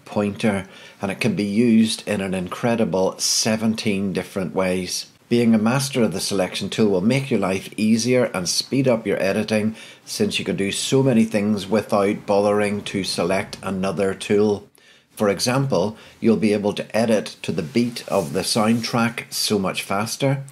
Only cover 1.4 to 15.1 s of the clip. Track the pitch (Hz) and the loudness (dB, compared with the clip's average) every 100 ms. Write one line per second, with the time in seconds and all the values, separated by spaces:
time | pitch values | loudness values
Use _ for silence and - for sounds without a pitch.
1.4 | 101 104 120 113 110 - - 101 95 92 | 0 2 4 6 4 0 -4 -4 -4 -4
2.4 | 90 - 120 113 95 92 95 - - - | -6 -4 -2 0 0 2 0 0 -2 0
3.4 | 113 110 110 110 110 98 98 90 90 101 | 0 0 0 0 -2 -2 -2 -4 -4 -6
4.4 | 87 95 92 92 90 - - _ - 120 | -4 -2 0 -2 -4 -8 -10 _ -2 2
5.4 | 117 110 113 135 135 131 107 90 - 98 | 4 4 4 2 0 0 0 0 -2 -2
6.4 | 90 - 98 - 107 92 107 135 135 110 | -2 -4 -4 2 2 4 2 0 0 0
7.4 | 95 95 - - 110 113 120 127 113 92 | 0 -2 -6 -2 2 2 4 2 2 -2
8.4 | 87 - - 135 135 113 101 - 95 104 | -2 -4 -2 0 2 2 0 0 0 0
9.4 | 104 110 110 110 - - - - 101 - | 0 0 0 -4 -12 -20 -10 -2 -2 0
10.4 | 98 90 98 - - 135 135 113 110 107 | -2 -2 -2 -4 0 2 4 4 4 2
11.4 | 104 104 95 107 - 104 98 107 - 101 | 0 -2 0 -2 2 2 2 0 0 2
12.4 | 104 104 104 104 - 101 87 - 87 95 | 4 2 0 -2 -4 -4 -2 -2 0 0
13.4 | - - 98 95 98 92 95 92 - 104 | -4 -10 -6 -4 -2 0 -2 -2 0 2
14.4 | 107 101 - _ _ - _ | 2 0 -6 _ _ -20 _